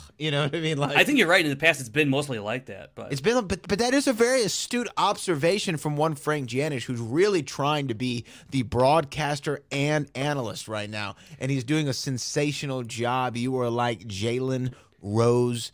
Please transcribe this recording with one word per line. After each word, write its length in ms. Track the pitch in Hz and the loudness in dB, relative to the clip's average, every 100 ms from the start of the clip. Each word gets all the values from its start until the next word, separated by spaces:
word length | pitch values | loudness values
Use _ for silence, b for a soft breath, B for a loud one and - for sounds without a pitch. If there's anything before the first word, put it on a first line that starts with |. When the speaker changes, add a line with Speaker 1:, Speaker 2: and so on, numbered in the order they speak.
| - - | -12 -6
Speaker 1:
You 140 | 156 | -2
know 120 | 143 | 0
what 120 | 147 165 | 0 -2
I 40 | |
mean? 180 | 160 147 | -2 0
Like, 180 | 143 - | 2 4
Speaker 2:
I 80 | |
think 140 | 185 285 | 4 4
you're 100 | 170 | 6
right. 160 | 196 | 4
In 60 | 151 | 4
the 80 | 139 | 2
past, 220 | 160 147 | 2 2
it's 100 | 117 | -2
been 180 | 127 151 | 0 2
mostly 280 | 135 143 117 | 2 0 -4
like 280 | 101 127 131 | -4 -6 -8
that. 240 | 95 - - | -14 -14 -14
But 160 | 110 | -8
Speaker 1:
it's 80 | 139 | -2
been, 260 | 160 247 185 | 0 0 0
but, 200 | 190 - | -6 -2
but 120 | 202 | 0
that 140 | 240 | 2
is 140 | 277 285 | 2 2
a 60 | |
very 300 | 220 233 262 | 2 4 4
astute 440 | 202 - - 240 226 - | 2 -2 -2 -2 -2 0
observation 800 | 185 202 - 151 165 202 202 156 | 2 2 0 2 2 2 0 -2
from 200 | 156 147 | -2 0
one 180 | 156 147 | 0 0
Frank 340 | - 151 123 | -2 -2 -2
Janish, 340 | 120 156 143 | -2 -2 -2
who's 160 | 123 120 | -4 -6
really 420 | 113 139 208 185 | -2 2 2 2
trying 440 | 139 - 143 151 139 | -2 -2 0 0 -2
to 80 | 110 | -4
be 300 | 127 120 B B - | -4 -4 B B -4
the 100 | 135 | -2
broadcaster 1000 | 113 120 131 160 143 143 147 147 156 139 - | 0 4 6 4 2 -4 -2 -2 -4 -6 -4
and 360 | 139 147 151 147 123 | -2 0 0 -2 -4
analyst 520 | 143 143 113 90 - | -2 -2 -4 -8 -8
right 220 | 107 104 | -6 -6
now, 260 | 107 101 - B 156 | -6 -8 -10 B -6
and 100 | 135 | -2
he's 120 | 135 | -2
doing 240 | 117 156 147 | 0 0 0
a 40 | |
sensational 880 | 123 143 127 - 147 147 143 147 131 | -2 -4 -4 -2 0 0 -2 -4 -6
job. 520 | 120 117 117 127 127 120 | -6 -2 0 0 -2 -2
You 220 | 123 131 | -2 0
are 100 | 120 | 0
like 320 | 120 120 120 117 | 0 0 -2 -8
Jalen 680 | 95 113 123 131 127 127 B B _ | -4 -2 0 -2 -2 -4 B B _
Rose 680 | 98 107 117 120 123 120 - | -2 2 4 4 2 -2 -8